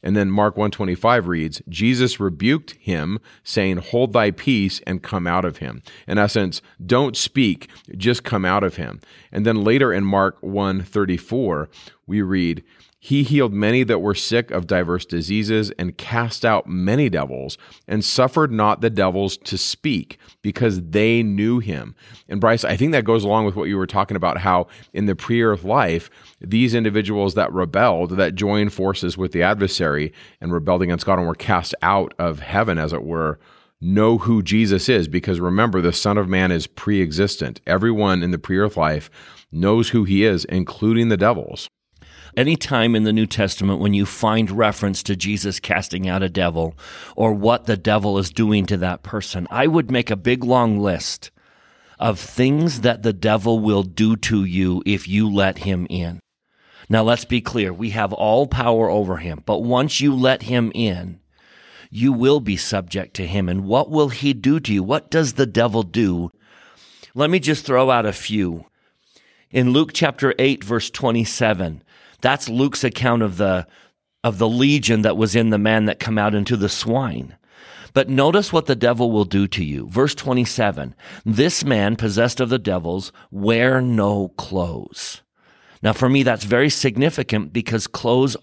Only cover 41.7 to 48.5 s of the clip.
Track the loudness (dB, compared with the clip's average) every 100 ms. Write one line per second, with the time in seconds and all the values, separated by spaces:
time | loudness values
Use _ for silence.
41.7 | _ _ _ -20 -20 -8 0 2 0 0
42.7 | 2 2 2 2 2 0 0 -2 0 0
43.7 | 2 2 2 0 0 0 2 0 2 2
44.7 | 2 -2 -4 -4 -4 -2 -4 -4 -6 -2
45.7 | -2 -2 -6 -2 -2 -2 0 0 0 -4
46.7 | -6 -18 -18 -10 0 0 2 2 2 0
47.7 | -2 2 2 2 0 0 0 2